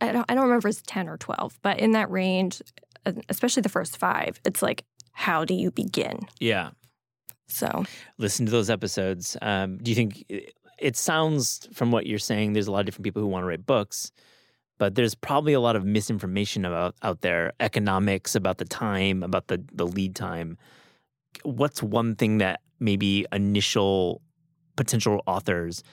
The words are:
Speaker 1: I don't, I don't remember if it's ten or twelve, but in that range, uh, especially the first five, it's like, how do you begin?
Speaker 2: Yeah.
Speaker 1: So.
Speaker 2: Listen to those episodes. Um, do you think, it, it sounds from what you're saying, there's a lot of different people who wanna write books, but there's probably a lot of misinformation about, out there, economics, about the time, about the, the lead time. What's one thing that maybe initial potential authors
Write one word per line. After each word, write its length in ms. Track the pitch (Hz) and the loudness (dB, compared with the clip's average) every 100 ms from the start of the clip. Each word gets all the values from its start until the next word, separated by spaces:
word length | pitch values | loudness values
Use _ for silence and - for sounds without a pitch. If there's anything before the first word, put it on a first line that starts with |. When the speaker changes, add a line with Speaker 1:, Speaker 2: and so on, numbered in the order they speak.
Speaker 1:
I 100 | 226 | 0
don't, 120 | 240 - | 0 2
I 60 | |
don't 100 | 247 | 2
remember 220 | 254 240 202 | 4 4 2
if 40 | |
it's 80 | 185 | -2
ten 240 | - 208 165 | -4 -6 -6
or 80 | 160 | -8
twelve, 420 | - - - - | -8 -6 -6 -2
but 160 | 202 - | -2 2
in 140 | 220 | 4
that 180 | 220 208 | 4 2
range, 500 | 190 185 185 185 - - - _ - | 0 2 2 0 -2 -14 -20 _ -8
uh, 80 | 196 226 - | -6 -6 -6
especially 320 | - 247 254 | -2 0 2
the 80 | 190 | 0
first 300 | 175 180 - | -2 -4 -2
five, 420 | 180 - - - | -2 0 -2 -4
it's 180 | - - | -4 -2
like, 220 | 110 - - _ - | -2 -2 -8 _ -20
how 320 | - - 160 | -6 0 0
do 100 | 160 | 0
you 160 | 185 180 | 0 0
begin? 560 | - 190 - - - - - | -2 -2 -2 -4 -6 -12 -4
Speaker 2:
Yeah. 300 | 117 98 80 - _ _ _ _ - - _ | 0 0 -2 -10 _ _ _ _ -20 -20 _
Speaker 1:
So. 360 | - - - 196 - - - | -6 -4 -2 -4 -8 -20 -4
Speaker 2:
Listen 280 | 104 - 113 | -2 0 2
to 60 | |
those 180 | 117 101 | 2 2
episodes. 680 | 107 104 - 95 90 - - | 0 -2 -2 -2 -4 -6 -6
Um, 380 | 107 98 95 95 | -2 0 -2 -4
do 120 | 117 | 0
you 40 | |
think, 300 | 113 110 - - | 2 0 -4 -10
it, 260 | 98 - _ _ - | -12 -12 _ _ -4
it 180 | 147 120 | -4 -2
sounds 720 | - 156 160 151 120 - - | 0 2 2 2 0 -4 -10
from 200 | - 120 | -2 2
what 140 | 113 - | 2 0
you're 120 | 107 | -4
saying, 340 | - 107 107 | -2 0 2
there's 140 | 107 101 | 2 0
a 60 | |
lot 80 | 98 | 0
of 60 | 101 | -2
different 180 | - | -4
people 180 | 101 104 | -6 -2
who 60 | 104 | -2
wanna 180 | 92 90 | -2 -2
write 180 | 82 | -4
books, 460 | 107 127 104 - - - _ _ _ _ _ _ | 2 2 2 -6 -12 -14 _ _ _ _ _ _
but 180 | 101 98 | 0 2
there's 180 | 117 | 2
probably 380 | - - 143 151 | 0 0 2 4
a 80 | 139 | 4
lot 160 | 117 110 | 4 2
of 80 | |
misinformation 800 | 95 107 - 107 92 95 104 104 | 2 0 0 -4 -2 -2 -2 -2
about, 320 | 90 85 90 - | -2 0 -2 -2
out 180 | 98 87 | -4 -2
there, 320 | 90 85 82 - | 0 0 -2 -2
economics, 720 | 107 113 101 95 101 95 - | -2 0 2 2 2 0 0
about 240 | 110 92 92 | 0 0 -2
the 60 | |
time, 580 | 85 - 110 98 98 95 | -6 -6 -4 0 0 0
about 240 | 90 92 - | 0 -2 -2
the, 160 | 90 - | -6 -6
the 140 | - 87 | -4 -4
lead 300 | 95 95 92 | -2 -4 -4
time. 420 | 92 85 82 85 - - _ _ _ _ _ - | -8 -6 -8 -12 -18 -20 _ _ _ _ _ -12
What's 400 | 147 120 147 - | -8 0 0 0
one 320 | 110 113 117 107 | -2 0 0 2
thing 220 | 110 107 | 2 4
that 220 | 95 90 - _ | 2 0 -8 _
maybe 460 | 113 98 101 98 95 | 0 2 4 2 2
initial 880 | 101 101 101 - 110 98 95 90 85 - _ _ _ _ - | 0 2 2 2 2 4 4 2 -2 -10 _ _ _ _ -4
potential 460 | - 117 110 101 - | 0 0 2 0 0
authors 560 | 92 - 87 85 87 - | -2 0 -2 -2 -8 -14